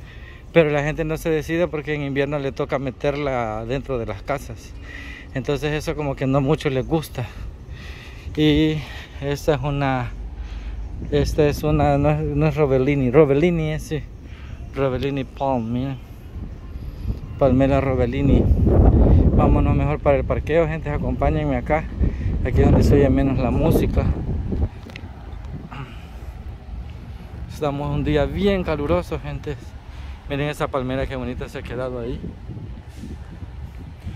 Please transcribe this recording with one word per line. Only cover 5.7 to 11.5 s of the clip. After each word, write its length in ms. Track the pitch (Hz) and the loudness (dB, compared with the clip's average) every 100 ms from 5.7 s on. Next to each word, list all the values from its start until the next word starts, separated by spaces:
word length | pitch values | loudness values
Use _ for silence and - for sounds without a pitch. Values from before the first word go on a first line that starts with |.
eso 220 | 151 - 147 | -2 -4 -4
como 200 | 147 135 | -4 -2
que 120 | 135 | 2
no 120 | 135 | 2
mucho 300 | 135 151 151 | 4 2 0
les 180 | 131 117 | -2 0
gusta. 380 | 160 143 - 113 - - - - - - - - - - 131 | -2 -2 -6 -8 -8 -12 -12 -14 -14 -12 -14 -14 -14 -8 2
Y 420 | 151 147 156 156 135 - - - | 4 6 4 2 -4 -12 -14 -8
esta 340 | 139 143 - 143 | -4 -2 0 0
es 60 | |
una, 500 | 147 143 135 131 117 - - - - - - - - - - | 2 0 0 0 -2 -6 -10 -10 -10 -10 -8 -8 -8 -8 -2
esta 360 | 147 139 - | 0 2 4
es 160 | 147 | 2